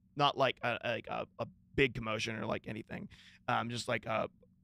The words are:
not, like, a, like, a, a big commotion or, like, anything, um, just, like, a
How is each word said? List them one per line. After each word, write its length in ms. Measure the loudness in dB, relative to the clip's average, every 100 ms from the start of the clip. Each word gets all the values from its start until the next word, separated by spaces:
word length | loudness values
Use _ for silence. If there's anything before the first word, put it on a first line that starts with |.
| _ 2
not, 200 | 4 6
like, 220 | 2 2
a, 160 | -2 0
like, 220 | -2 -4 -4
a, 180 | -6 -6 -8
a 80 | -10 -10 _ 2
big 180 | 2
commotion 420 | 2 -4 -2 -2 -4
or, 80 |
like, 200 | -4 -4 -6
anything, 400 | -10 -8 -10 -12 -16 -20 -12 -2
um, 220 | -2 -2
just, 180 | -4 -2
like, 160 | -2
a 240 | 0 -2 -2 _ _ _